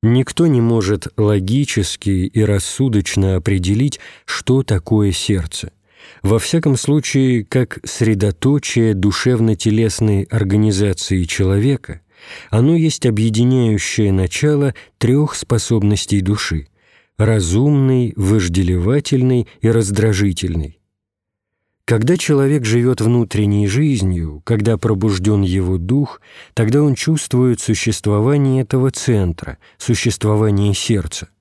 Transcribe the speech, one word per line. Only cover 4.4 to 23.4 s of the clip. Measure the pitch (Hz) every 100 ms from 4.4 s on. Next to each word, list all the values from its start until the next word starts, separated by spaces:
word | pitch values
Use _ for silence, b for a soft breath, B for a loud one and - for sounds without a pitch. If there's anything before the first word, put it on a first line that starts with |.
| - 131
такое | 131 101 - 110 101
сердце. | 87 - 98 80 - - _ B B B B
Во | 95 110
всяком | - 170 156 131
случае, | - 147 - 139 131 123
как | 104 127 120 -
средоточие | - - 110 107 104 98 131 143 - - 113
душевно-телесной | 101 101 - 127 123 113 101 - 107 113 - 110 101
организации | 98 117 98 101 107 95 104 92 - 95
человека, | 87 - 95 98 117 139 - - _ B B B B
оно | 104 131 170
есть | 160 - 127
объединяющее | 107 113 107 120 127 120 104 - - 104
начало | 95 90 - 147 147 139 - B _
трёх | 113 135 151
способностей | - - 117 - 117 101 104 - 101
души: | 95 104 - 82 76 b b b b _
разумной, | 110 110 85 98 139 147 135 127 120
вожделевательной | - 95 110 90 87 90 90 87 139 147 135 127 123 110 B
и | 110
раздражительной. | 113 101 101 110 98 101 87 92 82 73 - _ _ _ _ _ _ _ _ _ _ -
Когда | 117 117 175
человек | - 143 135 147
живёт | 113 117 120 127
внутренней | 110 120 117 -